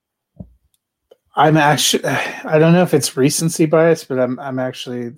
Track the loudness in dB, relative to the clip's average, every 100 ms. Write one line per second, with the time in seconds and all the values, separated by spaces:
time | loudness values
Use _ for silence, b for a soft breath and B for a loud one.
0 | _ _ _ -20 -20 _ _ _ _ _
1 | _ _ _ 0 2 4 2 0 0 -2
2 | -4 -6 -8 -10 -2 2 4 4 4 0
3 | -2 0 0 0 -4 0 2 4 2 2
4 | -2 -4 -2 -4 -8 -6 -8 -8 -12 -10
5 | -12